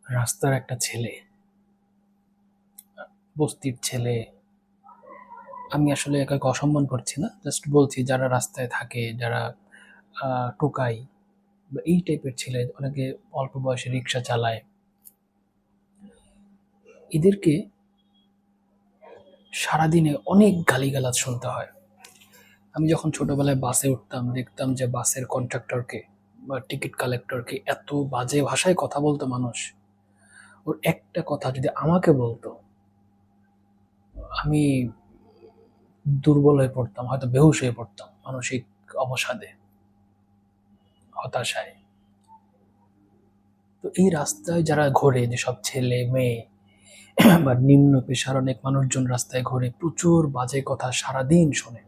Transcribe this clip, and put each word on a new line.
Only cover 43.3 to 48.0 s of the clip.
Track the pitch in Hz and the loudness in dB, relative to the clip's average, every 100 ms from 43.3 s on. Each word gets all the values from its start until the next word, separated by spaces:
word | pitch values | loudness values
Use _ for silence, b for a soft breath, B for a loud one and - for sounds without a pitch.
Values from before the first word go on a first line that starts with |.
| _ _ _ _ _ | _ _ _ _ _
তো | - - | -10 2
এই | 190 | 2
রাস্তায় | 165 143 - - 170 | 2 -4 -6 -4 -2
যারা | 160 147 147 | 2 2 4
ঘোরে, | 131 143 127 120 | 4 4 4 0
যেসব | 120 - 123 | -2 -4 -6
ছেলে | - 135 127 123 123 | -6 -2 0 0 0
মেয়ে | 127 123 117 - _ _ b b b b - | 0 0 -2 -8 _ _ b b b b 6
<clears throat> | 233 170 | 8 8
বা | 139 | 6
নিম্ন | 123 135 139 143 135 | 4 8 10 10 6